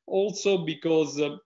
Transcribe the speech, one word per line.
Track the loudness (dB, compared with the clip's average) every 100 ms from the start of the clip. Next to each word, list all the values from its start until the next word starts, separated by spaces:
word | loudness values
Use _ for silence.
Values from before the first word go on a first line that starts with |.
| -2
Also | 0 0 0 0 0
because, | 0 -4 2 2 2 -2
uh, | -4 -4